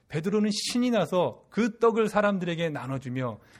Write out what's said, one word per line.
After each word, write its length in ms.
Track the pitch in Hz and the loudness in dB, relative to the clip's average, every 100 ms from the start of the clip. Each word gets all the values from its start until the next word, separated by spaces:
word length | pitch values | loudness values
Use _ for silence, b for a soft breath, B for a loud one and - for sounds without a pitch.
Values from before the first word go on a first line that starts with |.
| _ | _
베드로는 420 | 156 175 208 208 | -6 0 0 0
신이 380 | 202 - 240 247 | 0 -2 0 2
나서 560 | 226 165 180 143 - _ | 2 2 2 0 -4 _
그 280 | - 233 - | -2 -2 2
떡을 300 | 233 233 208 | 2 4 2
사람들에게 600 | 202 208 196 175 165 170 | 2 2 0 -2 -2 -4
나눠주며 720 | 139 123 135 131 127 123 104 B | -4 -6 -6 -6 -6 -6 -8 B